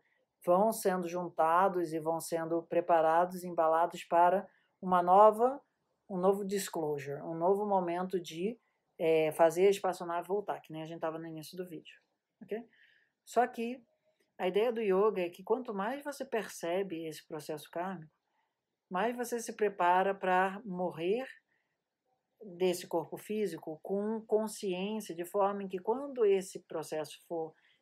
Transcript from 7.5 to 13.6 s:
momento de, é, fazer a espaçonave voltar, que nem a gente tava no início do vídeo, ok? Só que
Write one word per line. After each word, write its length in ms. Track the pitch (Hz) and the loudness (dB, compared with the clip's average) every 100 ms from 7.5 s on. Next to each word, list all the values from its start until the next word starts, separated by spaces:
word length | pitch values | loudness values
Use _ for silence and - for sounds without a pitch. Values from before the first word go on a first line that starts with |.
| 202 208 | 2 2
momento 540 | 196 175 170 185 185 | 0 0 -2 -4 -6
de, 360 | 160 165 190 247 _ _ _ - | -6 -6 -6 -6 _ _ _ -2
é, 320 | 160 160 156 | 2 4 2
fazer 340 | 151 165 160 196 | 4 4 6 4
a 60 | |
espaçonave 560 | 196 190 175 175 170 175 | 4 0 -4 -6 -6 -4
voltar, 340 | 202 196 143 | -4 -4 -8
que 100 | - | -10
nem 120 | 156 | -12
a 20 | 160 | -12
gente 140 | 165 | -8
tava 180 | 165 160 | -8 -8
no 80 | 165 | -10
início 320 | 160 151 175 | -12 -14 -12
do 80 | 180 | -12
vídeo, 340 | 156 - - _ _ _ _ | -14 -18 -20 _ _ _ _
ok? 240 | - 214 247 _ _ _ _ _ - | -12 -10 -12 _ _ _ _ _ -4
Só 220 | - 240 | 0 0
que 360 | 240 | 0